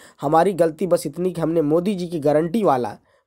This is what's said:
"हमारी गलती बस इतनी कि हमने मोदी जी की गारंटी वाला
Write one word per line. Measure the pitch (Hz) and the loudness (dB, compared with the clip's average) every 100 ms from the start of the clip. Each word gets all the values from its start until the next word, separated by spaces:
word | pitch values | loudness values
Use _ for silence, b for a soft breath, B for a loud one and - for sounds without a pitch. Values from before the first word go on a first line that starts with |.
| B B | B B
"हमारी | 147 160 180 | 0 2 4
गलती | 170 165 156 190 | 2 0 0 0
बस | 165 156 | 0 -2
इतनी | 143 185 | -4 -6
कि | 170 | -2
हमने | 160 165 | -2 0
मोदी | 147 160 180 190 | 2 0 0 -4
जी | 180 | -6
की | 170 | -2
गारंटी | 135 170 165 214 | 0 2 0 0
वाला | 180 131 110 - _ _ | 2 0 -2 -8 _ _